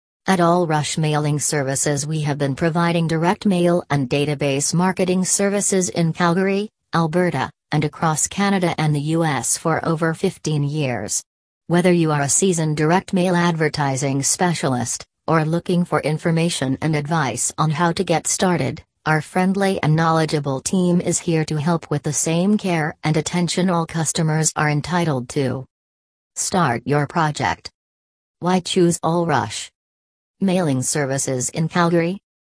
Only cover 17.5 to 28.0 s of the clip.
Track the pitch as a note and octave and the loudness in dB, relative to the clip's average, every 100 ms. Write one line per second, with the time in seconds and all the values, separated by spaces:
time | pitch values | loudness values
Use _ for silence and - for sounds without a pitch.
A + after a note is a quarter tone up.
17.5 | - D#3 D3 E3+ E3+ F3 D#3 - - F#3+ | -2 0 2 0 0 0 -2 -2 0 0
18.5 | E3+ B2+ D#3 - _ D3+ D#3 - F#3 F#3 | 0 -2 -6 -14 _ 0 0 0 0 0
19.5 | G3 G3 F#3+ D3+ D#3 E3 D#3+ D#3 D#3 C#3+ | 2 0 0 2 2 4 2 2 0 -2
20.5 | C3 - F#3+ F3+ F3 F3 E3 - D#3+ D3+ | -4 -2 0 2 2 0 -2 0 0 0
21.5 | D3+ D3+ E3 - D3 D#3 C#3 E3 E3 G3 | -2 0 -2 -2 -4 -2 -2 0 0 2
22.5 | G#3+ F#3+ E3 D3+ - D#3 D#3 - F3+ E3+ | 2 0 -2 -2 -2 0 0 0 0 0
23.5 | - F#3+ E3+ E3 E3 D#3 - D#3 D#3 D3+ | 0 2 0 -2 -2 -2 0 0 0 0
24.5 | - D3+ D3 D3 F3 D#3+ C3 B2 D3 C3 | 0 0 0 -2 -2 0 -2 -4 -2 -2
25.5 | A#2 C3 _ _ _ _ _ _ - - | -4 -10 _ _ _ _ _ _ -8 -2
26.5 | F#3+ D3 B2 - D3 C#3+ F3 D#3 D3 G#2 | 0 2 0 0 0 0 0 -2 0 -2
27.5 | E2 - - _ _ | -4 -10 -20 _ _